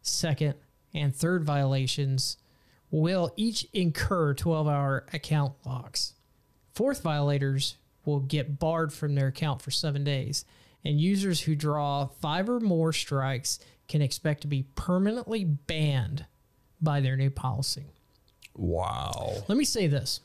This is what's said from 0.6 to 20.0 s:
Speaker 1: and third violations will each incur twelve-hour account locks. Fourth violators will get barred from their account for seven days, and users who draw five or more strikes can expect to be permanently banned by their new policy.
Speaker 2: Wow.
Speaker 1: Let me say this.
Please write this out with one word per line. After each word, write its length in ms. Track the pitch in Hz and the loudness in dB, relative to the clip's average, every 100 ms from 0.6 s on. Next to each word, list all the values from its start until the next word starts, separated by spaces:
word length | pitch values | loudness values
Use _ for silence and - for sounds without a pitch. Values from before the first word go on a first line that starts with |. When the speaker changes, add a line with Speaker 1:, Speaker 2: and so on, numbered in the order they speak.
| _ _ _ | _ _ _
Speaker 1:
and 200 | 180 143 | -2 -2
third 300 | 131 170 180 | 0 0 2
violations 920 | 151 143 139 135 131 - 139 135 - - _ _ _ _ _ | 2 2 2 2 0 0 0 0 -2 -6 _ _ _ _ _
will 400 | 156 160 185 170 - | 0 2 2 0 0
each 300 | 226 214 - | -2 -2 -4
incur 580 | 220 175 151 - 190 151 | 0 2 2 0 2 2
twelve-hour 720 | 139 170 160 151 143 139 135 - | 2 0 2 2 2 2 -2 -4
account 400 | 160 - 151 143 139 - | -10 0 0 0 -4 -10
locks. 480 | 127 123 - - - _ _ _ _ _ | -10 -8 -6 -6 -8 _ _ _ _ _
Fourth 300 | - 247 277 | 0 0 0
violators 760 | 165 147 143 143 139 135 139 - _ _ - | -2 0 2 2 2 0 -2 -6 _ _ -2
will 140 | 143 | 0
get 380 | 135 147 139 139 | 0 -2 -2 -2
barred 320 | 160 165 160 | 0 2 0
from 240 | - 151 | -2 0
their 120 | 143 135 | 2 0
account 340 | 131 156 139 | 0 -2 -2
for 100 | - | -4
seven 320 | - 156 139 | -4 -2 -2
days, 440 | 143 139 - 143 - - - _ | 0 -2 -2 -6 -8 -20 -20 _
and 160 | - 147 | 0 2
users 440 | 165 196 196 165 | 4 2 2 0
who 120 | - | 0
draw 520 | 151 151 151 143 139 135 | 0 0 0 0 0 -2
five 420 | - 160 165 202 | -4 -2 0 0
or 100 | 247 | 2
more 340 | 220 165 160 | 2 4 2
strikes 640 | 156 - 139 135 127 - - - _ _ | 0 -2 0 0 -2 -4 -6 -10 _ _
can 140 | 156 | 0
expect 400 | 139 - 160 147 | 0 0 -2 -2
to 80 | 147 | -2
be 140 | 139 135 - | -2 -2 -6
permanently 680 | - 180 196 233 - 220 | 0 2 2 0 -4 -2
banned 800 | 180 143 - 160 151 135 101 76 - _ _ _ _ _ | 0 0 -2 0 2 2 0 -4 -10 _ _ _ _ _
by 180 | 156 143 | 0 2
their 160 | 131 131 | 2 2
new 140 | 135 | 0
policy. 560 | 135 131 117 135 - 143 - _ _ _ _ - - | 0 -4 -2 -4 -6 -10 -20 _ _ _ _ -20 -4
Speaker 2:
Wow. 760 | 85 85 92 113 - - - 107 104 | -2 0 -2 -4 -4 -4 -4 -4 0
Speaker 1:
Let 80 | 226 | 0
me 60 | |
say 220 | 294 240 175 | 2 2 2
this. 340 | 143 | 2